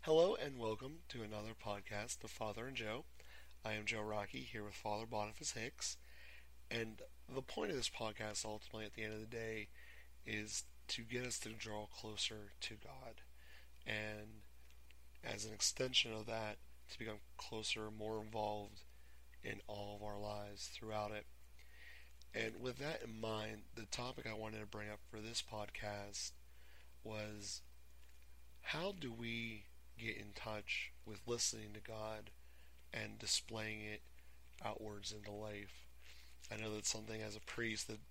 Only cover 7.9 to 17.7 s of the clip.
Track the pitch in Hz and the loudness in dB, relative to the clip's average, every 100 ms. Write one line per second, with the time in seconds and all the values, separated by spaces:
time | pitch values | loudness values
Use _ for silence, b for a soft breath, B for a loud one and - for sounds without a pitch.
7.9 | - 110 107 107 104 110 107 - 113 107 | 4 2 2 0 2 0 0 -2 -2 -2
8.9 | - 107 107 110 117 113 110 107 B B | 0 0 0 -2 0 0 0 -2 B B
9.9 | B B - - 107 107 - - - - | B B -10 0 0 2 0 -2 -8 -2
10.9 | - 113 123 127 - 110 110 110 107 104 | -2 2 0 2 0 0 -2 0 0 0
11.9 | - 110 107 - 110 101 - - 110 104 | -4 -4 2 2 2 -6 -4 -4 -4 -8
12.9 | 127 135 110 - B B B B B - | -8 -8 -10 -10 B B B B B 2
13.9 | 110 107 107 107 110 - - - - - | 4 4 -2 -6 -8 -10 -10 -10 -10 -10
14.9 | - - - - 104 107 107 - - 131 | -10 -10 -6 -2 0 -2 6 6 8 8
15.9 | 127 120 110 110 113 107 104 - - - | 10 10 4 2 2 2 -2 -6 -10 -8
16.9 | - 110 107 - - - 110 107 | -4 -2 -4 -6 -6 -4 0 2